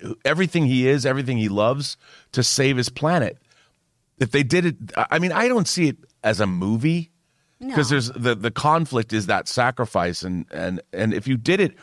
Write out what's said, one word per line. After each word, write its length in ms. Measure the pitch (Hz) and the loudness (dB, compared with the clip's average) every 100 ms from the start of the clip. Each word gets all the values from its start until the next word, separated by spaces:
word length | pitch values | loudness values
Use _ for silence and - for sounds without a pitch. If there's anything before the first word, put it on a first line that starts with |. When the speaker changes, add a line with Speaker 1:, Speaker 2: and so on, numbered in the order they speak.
| - - 135 | -10 -6 -2
Speaker 1:
everything 400 | 156 185 170 139 | 0 2 2 4
he 240 | 127 127 | 4 4
is, 160 | 143 131 | 4 2
everything 320 | 135 127 120 | -2 -2 0
he 100 | 110 | 0
loves 480 | 98 110 135 139 - _ - _ | 2 2 0 -6 -12 _ -20 _
to 100 | - | -2
save 320 | 120 - 135 127 | 0 2 2 2
his 140 | 120 | -2
planet. 480 | - 156 175 110 - _ _ _ _ _ _ _ _ | -2 0 0 0 -6 _ _ _ _ _ _ _ _
If 120 | 127 | 0
they 120 | 143 | 0
did 220 | 131 175 175 | 2 2 2
it, 100 | - 104 - | -2 -6 -4
I, 80 | - | 0
I 80 | 165 | 0
mean, 120 | 180 | 0
I 160 | 170 240 | 0 2
don't 200 | 247 175 | 2 0
see 180 | 185 156 | 0 0
it 100 | - _ _ | 0 _ _
as 200 | 110 107 | -2 0
a 60 | 101 | 0
movie. 640 | 90 95 113 151 170 165 _ _ _ _ _ | 0 0 0 0 0 -4 _ _ _ _ _
Speaker 2:
No. 140 | 254 | -4
Speaker 1:
'Cause 160 | 190 127 | 0 2
there's 200 | 139 117 | 0 -2
the, 240 | 120 120 110 | -2 -2 0
the 160 | 113 | -2
conflict 600 | - 151 165 160 127 110 | -2 2 2 2 -2 -2
is 140 | 110 95 | -4 0
that 200 | 98 - | -2 -2
sacrifice. 760 | - 123 127 117 95 87 87 | 0 0 0 -2 0 -2 -4
And, 220 | 92 90 - | -6 -6 -6
and, 300 | 78 92 92 - | -8 -6 -6 -8
and 200 | 87 110 | -4 -2
if 120 | 104 131 | -2 -2
you 120 | 127 | -2
did 220 | 117 190 | 0 2
it, 120 | 180 - | 0 -2